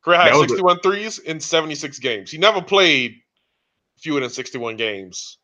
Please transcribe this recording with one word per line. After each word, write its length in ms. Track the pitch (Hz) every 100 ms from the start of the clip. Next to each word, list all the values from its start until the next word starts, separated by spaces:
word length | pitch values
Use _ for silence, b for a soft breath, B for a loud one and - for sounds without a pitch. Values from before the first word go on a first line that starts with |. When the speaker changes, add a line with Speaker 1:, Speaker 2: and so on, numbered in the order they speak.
Speaker 1:
Career 160 | - 175
high 60 | 170
Speaker 2:
That 80 |
Speaker 1:
of 60 | 143
Speaker 2:
was 40 |
a 40 | 131
Speaker 1:
sixty-one 300 | 190 180 180
threes 380 | 190 202 214 -
in 200 | 160 156
seventy-six 580 | - 165 156 147 147 139
games. 320 | 127 107 95
He 60 | 156
never 240 | 196 202
played 640 | 175 196 180 139 120 107 _ _ _ _ _ _ _ _
fewer 240 | 160 143
than 80 | 123
sixty-one 480 | 127 127 127 117 113
games 640 | 113 98 95 92 - -